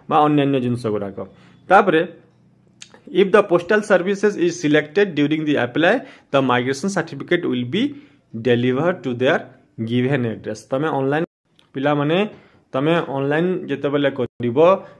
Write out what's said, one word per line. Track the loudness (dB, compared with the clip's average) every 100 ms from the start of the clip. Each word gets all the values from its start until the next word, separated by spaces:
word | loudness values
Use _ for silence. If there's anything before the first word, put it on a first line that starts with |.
| -2
ବା | 2
ଅନ୍ୟାନ୍ୟ | 4 4 2 0
ଜିନିଷ | -2 -4 -2
ଗୁଡ଼ାକ। | -4 -6 -10 -14 -16 -20 _ 4
ତାପରେ, | 4 6 2 0 -6 _ _ _ _ _ _ -20 -20 -4
if | 0 4
the | 4
postal | 4 0 2 -2
services | 2 0 2 0 -2 0
is | -2 -2
selected | 0 0 0 0 0 0
during | 0 0 -2
the | -2
apply, | -2 0 0 0 -4 -18 _
the | 0
migration | 2 0 0 -4 -4
certificate | -4 -6 -10 -4 -2 -2
will | -4 -2
be | -2 -2 -4 -18 _ _ -6
delivered | 0 2 2 0 0 -2
to | -6
their | -2 0 0 -2 -16 _ -10 -4
given | -2 0 0 -2
address। | -6 -10 -12 -6
ତମେ | -4 -2
ଅନଲାଇନ, | -2 -2 -2 -4 _ _ _ _
ପିଲାମାନେ, | -4 0 0 0 0 -2 -6 _ _ _
ତମେ | -2 0 0 0
ଅନଲାଇନ | -4 -2 0 0 -4 -6
ଯେତେବେଳେ | -6 -2 0 0
କରିବ, | -2 -6 -4 -2 4 4 4 -2 -20